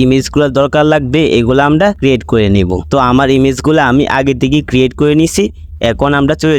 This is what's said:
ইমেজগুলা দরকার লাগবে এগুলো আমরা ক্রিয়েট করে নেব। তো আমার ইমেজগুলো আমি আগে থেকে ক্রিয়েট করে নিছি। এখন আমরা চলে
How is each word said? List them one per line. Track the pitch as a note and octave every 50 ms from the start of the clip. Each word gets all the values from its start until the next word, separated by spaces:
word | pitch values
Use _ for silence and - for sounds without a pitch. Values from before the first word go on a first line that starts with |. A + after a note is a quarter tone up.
ইমেজগুলা | B2+ B2+ C3 C3+ B2+ - - D3 D3 C#3 B2+ C#3
দরকার | C#3 C3+ - D3+ D3+ D3+
লাগবে | D#3 D#3 C3+ B2 C3 D#3+ D#3 - F2 A#2+
এগুলো | A#2 A#2 B2+ C3+ C#3+ C#3+
আমরা | D3+ D#3 F#3+ G#3 G3+ -
ক্রিয়েট | C3+ C3+ C3 A#2 - -
করে | B2 A2+ G#2+ G2+ G2
নেব। | G2+ F#2 F2 F2+ F2+ D#2 -
তো | - C#3 B2+ B2
আমার | B2 C3+ C#3 C3
ইমেজগুলো | C3+ C3 C3+ C3+ C3 B2 - D3 D#3 D3+ C#3 B2
আমি | B2 C#3+ C#3+ - - C3+
আগে | C3+ C#3 C3+ A#2+
থেকে | C3+ C3 C#3+ D3+ - -
ক্রিয়েট | B2+ B2+ C3 B2+ - -
করে | C#3+ D3 D3+ D#3
নিছি। | E3 D#3+ - - G3+ G#3 - - - - - - - A#2
এখন | A2+ - C3+ C#3+ C#3+ C#3+
আমরা | C#3+ C#3 D#3 -
চলে | D#3 D#3+ D3+